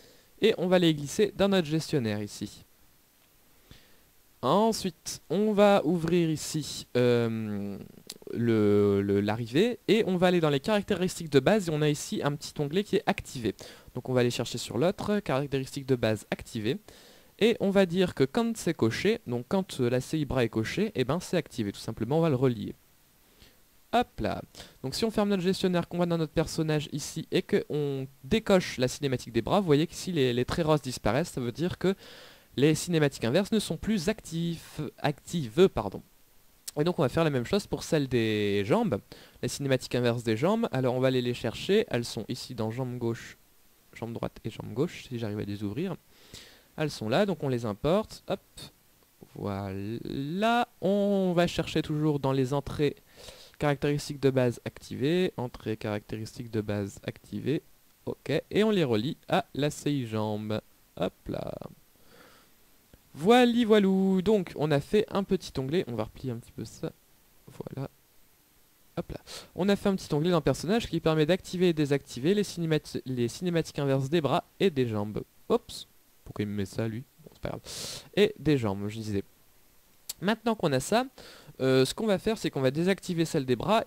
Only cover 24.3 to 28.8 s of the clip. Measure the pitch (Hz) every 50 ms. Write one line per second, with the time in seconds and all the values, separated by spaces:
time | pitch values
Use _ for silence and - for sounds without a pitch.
24.3 | 90 92 - - - - - - - _ - 131 - - 226 226 214 220 208 202
25.3 | 202 190 165 190 190 - - 185 180 170 170 - - 175 175 175 170 170 160 151
26.3 | - 165 160 - - - 160 156 151 151 147 - - 151 - - - - - -
27.3 | - 170 - - - - - - - 151 147 143 139 135 131 - - _ - 131
28.3 | 202 220 220 - 202 214 220 - - -